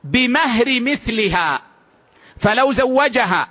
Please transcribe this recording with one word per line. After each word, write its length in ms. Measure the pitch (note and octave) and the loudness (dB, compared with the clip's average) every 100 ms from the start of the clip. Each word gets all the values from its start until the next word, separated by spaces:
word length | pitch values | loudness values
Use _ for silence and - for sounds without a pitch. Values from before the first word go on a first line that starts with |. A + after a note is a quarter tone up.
بمهر 760 | C#3 A#3+ B3+ C#4 D4+ A3+ B3 B3+ | -2 0 2 0 0 0 0 0
مثلها، 800 | B3 C#4+ - A3 G3+ F3+ D#3+ C3+ - _ _ _ _ _ - - | -2 -4 -4 -2 0 0 -2 -4 -8 _ _ _ _ _ -20 -2
فلو 340 | G3+ A3+ C4+ | 0 2 0
زوجها 760 | A#3 C4 C4 C#4+ A#3+ G3+ F3 C3+ | 2 0 2 2 0 0 -2 -4